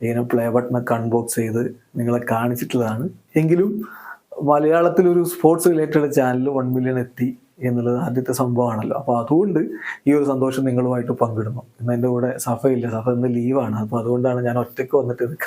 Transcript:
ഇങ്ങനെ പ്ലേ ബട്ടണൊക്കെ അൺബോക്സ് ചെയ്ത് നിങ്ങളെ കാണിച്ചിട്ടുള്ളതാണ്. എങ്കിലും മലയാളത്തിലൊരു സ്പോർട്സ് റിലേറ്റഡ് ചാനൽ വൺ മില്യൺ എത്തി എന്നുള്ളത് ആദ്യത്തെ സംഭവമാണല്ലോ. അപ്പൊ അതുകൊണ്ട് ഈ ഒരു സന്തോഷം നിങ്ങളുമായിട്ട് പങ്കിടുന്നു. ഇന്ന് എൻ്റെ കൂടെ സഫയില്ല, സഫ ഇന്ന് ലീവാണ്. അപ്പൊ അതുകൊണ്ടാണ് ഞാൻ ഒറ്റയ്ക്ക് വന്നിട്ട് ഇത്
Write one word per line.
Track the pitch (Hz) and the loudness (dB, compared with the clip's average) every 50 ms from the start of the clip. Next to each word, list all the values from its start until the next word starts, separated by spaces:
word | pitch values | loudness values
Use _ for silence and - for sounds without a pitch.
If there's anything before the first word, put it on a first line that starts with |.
| 117 | -4
ഇങ്ങനെ | 117 117 120 123 | -4 -2 -2 -2
പ്ലേ | 120 - 120 117 117 | 0 0 0 0 2
ബട്ടണൊക്കെ | 113 123 123 123 127 123 120 - 120 | 0 0 0 0 -2 -2 0 0 -2
അൺബോക്സ് | 117 113 113 110 117 117 117 - | -2 0 0 0 0 0 -2 -2
ചെയ്ത് | - 113 113 110 113 123 - 113 - _ _ - | -2 -2 -2 -2 -2 -2 -4 -6 -12 _ _ -8
നിങ്ങളെ | - 135 120 120 120 123 - | -4 -2 0 0 -2 0 -2
കാണിച്ചിട്ടുള്ളതാണ്. | 120 113 117 123 123 120 123 - - 127 117 110 110 113 143 190 - - _ _ - | -2 0 0 -2 -2 -2 -4 -4 -2 0 0 0 -2 -4 -4 -6 -8 -12 _ _ 0
എങ്കിലും | 156 156 160 165 175 190 214 220 214 214 - - - - - - - _ - - - 156 | 0 2 4 4 4 2 2 0 -4 -8 -10 -12 -18 -18 -18 -18 -20 _ -18 -10 -4 2
മലയാളത്തിലൊരു | 139 147 147 151 151 160 170 170 175 165 180 185 175 175 175 175 | 2 4 4 4 4 4 4 4 4 4 4 4 4 6 4 2
സ്പോർട്സ് | 165 - - - 156 170 165 170 180 | 0 0 2 4 4 4 4 4 2
റിലേറ്റഡ് | 170 160 156 147 - 156 147 143 135 | 2 2 0 2 2 2 2 2 2
ചാനൽ | 143 131 127 123 127 127 143 | 2 2 2 2 0 0 0
വൺ | 143 135 127 127 127 | 0 0 0 0 0
മില്യൺ | 131 127 131 131 127 | 0 0 0 0 -2
എത്തി | 123 123 - - 127 131 123 - _ _ _ - | -4 -6 -6 -4 -4 -4 -4 -6 _ _ _ -6
എന്നുള്ളത് | 127 127 120 120 117 120 120 127 | -4 -2 0 0 0 0 0 0
ആദ്യത്തെ | - 123 123 131 127 - 127 | -2 -2 -2 -2 -2 -2 0
സംഭവമാണല്ലോ. | 123 131 123 120 120 123 120 113 107 113 117 - | 0 0 0 2 2 2 0 0 -2 -4 -4 -4
അപ്പൊ | - - - 123 117 | -4 -2 0 0 0
അതുകൊണ്ട് | 113 - 147 165 202 208 180 156 160 - - - - - - - - | 0 2 2 2 2 2 2 0 -2 -2 -6 -10 -12 -12 -12 -6 0
ഈ | 139 143 | 2 2
ഒരു | 147 143 | 2 2
സന്തോഷം | 139 135 131 127 131 131 131 135 | 2 0 0 0 0 0 0 0
നിങ്ങളുമായിട്ട് | 131 123 123 123 123 127 123 120 120 123 | 0 0 2 0 0 0 -2 -2 -4 -2
പങ്കിടുന്നു. | - 127 113 110 107 110 110 107 120 - - _ - | 0 0 -2 0 -2 -4 -4 -6 -8 -12 -14 _ -8
ഇന്ന് | 117 120 123 | -4 -2 -2
എൻ്റെ | 120 120 127 | 0 0 0
കൂടെ | 123 123 120 123 127 - | 0 0 0 -2 -4 -4
സഫയില്ല, | - 127 120 117 - 135 131 123 117 120 | -4 -4 -4 0 2 2 2 2 0 -2
സഫ | 110 110 110 123 | -4 -4 -2 0
ഇന്ന് | 123 120 123 127 | 0 0 0 0
ലീവാണ്. | 120 120 117 123 131 139 123 110 107 | 0 0 0 0 0 0 0 -2 -2
അപ്പൊ | 107 110 107 117 120 | -2 -4 -2 -2 -2
അതുകൊണ്ടാണ് | 110 113 123 123 123 131 123 123 123 | 0 0 0 0 2 0 0 0 0
ഞാൻ | 120 120 123 | 0 0 0
ഒറ്റയ്ക്ക് | 120 - - - 131 127 - | -2 -4 -4 -8 -6 0 0
വന്നിട്ട് | 143 127 120 120 - 123 | 0 2 0 -2 -4 -4
ഇത് | 120 151 - - | -6 -4 -6 -2